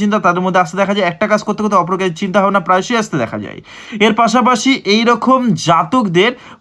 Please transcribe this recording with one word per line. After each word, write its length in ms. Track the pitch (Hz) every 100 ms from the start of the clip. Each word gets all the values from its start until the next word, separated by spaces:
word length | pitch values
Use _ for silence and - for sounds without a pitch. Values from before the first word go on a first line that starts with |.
চিন্তা 160 | 208 208
তাদের 240 | 185 180 185
মধ্যে 160 | 185
আসতে 140 | 170 185
দেখা 120 | 190 202
যায়। 100 | 175
একটা 140 | 165 214
কাজ 140 | 214
করতে 180 | 214 208
করতে 140 | 208 196
অপর 140 | 175 185
কাজের 180 | 190 160
চিন্তা 160 | 196 196
ভাবনা 180 | 196 202 175
প্রায়শই 300 | 185 190 233
আসতে 140 | - 151
দেখা 140 | 110 104 92
যায়। 140 | 50 - - - 214 208
এর 80 | 220
পাশাপাশি 500 | 233 247 233 247 262 254 185
এই 80 | 214 233
রকম 280 | 233 233 262 247 165 156
জাতকদের 680 | 170 175 254 202 170 214 254 - -